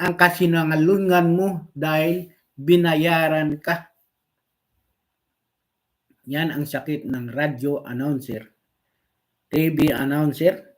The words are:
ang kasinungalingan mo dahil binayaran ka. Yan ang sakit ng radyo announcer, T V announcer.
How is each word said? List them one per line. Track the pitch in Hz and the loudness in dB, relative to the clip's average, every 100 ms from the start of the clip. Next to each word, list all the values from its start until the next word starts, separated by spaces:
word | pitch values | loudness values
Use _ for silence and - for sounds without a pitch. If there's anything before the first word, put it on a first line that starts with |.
ang | 175 175 | -4 2
kasinungalingan | 175 175 175 165 156 156 160 202 190 180 170 170 | 2 4 2 2 2 2 2 2 4 4 4 2
mo | 196 175 - 143 | 0 -4 -10 -6
dahil | 156 156 165 180 175 _ _ - | -2 0 0 -2 -8 _ _ -8
binayaran | 143 175 170 156 170 165 160 156 151 151 | 4 4 4 2 2 2 2 0 -2 -4
ka. | - 170 - _ _ _ _ _ _ _ _ _ _ _ _ _ _ _ _ _ _ _ _ _ _ _ | -4 -6 -8 _ _ _ _ _ _ _ _ _ _ _ _ _ _ _ _ _ _ _ _ _ _ _
Yan | 127 147 160 143 | -8 -4 -4 -4
ang | |
sakit | 147 135 151 147 | -6 -6 -6 -8
ng | - 127 120 | -6 -8 -6
radyo | 127 151 123 143 143 | -4 -4 -2 -4 -4
announcer, | - 123 143 135 - 110 - _ _ _ _ _ _ _ _ _ - | -6 -6 -4 -4 -6 -12 -12 _ _ _ _ _ _ _ _ _ -4
T | 156 160 151 | 0 0 2
V | 156 | 2
announcer. | 123 135 147 151 135 170 185 - | 2 -2 0 0 2 0 0 -10